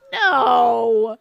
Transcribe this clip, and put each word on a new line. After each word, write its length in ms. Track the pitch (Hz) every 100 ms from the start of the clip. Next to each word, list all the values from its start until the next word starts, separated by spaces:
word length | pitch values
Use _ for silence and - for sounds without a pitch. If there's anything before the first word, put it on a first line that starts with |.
| _
No. 1040 | - 403 285 247 247 240 233 233 220 220 220